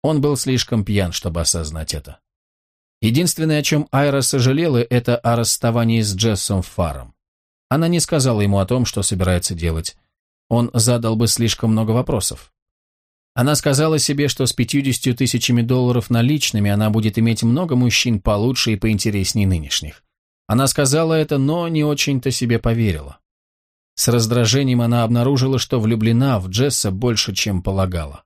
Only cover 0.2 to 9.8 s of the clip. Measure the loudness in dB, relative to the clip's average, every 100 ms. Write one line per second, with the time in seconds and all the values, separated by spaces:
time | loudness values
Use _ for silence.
0.2 | 0 0 0 -2 0 -2 0 0 -2 -4
1.2 | -6 -2 -2 -2 -4 -8 -8 -8 -10 -20
2.2 | _ _ _ _ _ _ _ _ 0 2
3.2 | 0 0 0 0 0 0 0 0 2 0
4.2 | 0 2 2 2 2 0 2 0 0 0
5.2 | 0 0 0 -2 0 0 2 2 0 0
6.2 | 0 0 -2 -2 -4 -4 -4 -4 -14 _
7.2 | _ _ _ _ _ -2 0 0 0 0
8.2 | 2 2 2 2 0 0 -2 -2 -4 -2
9.2 | 0 0 -2 -4 -4 -4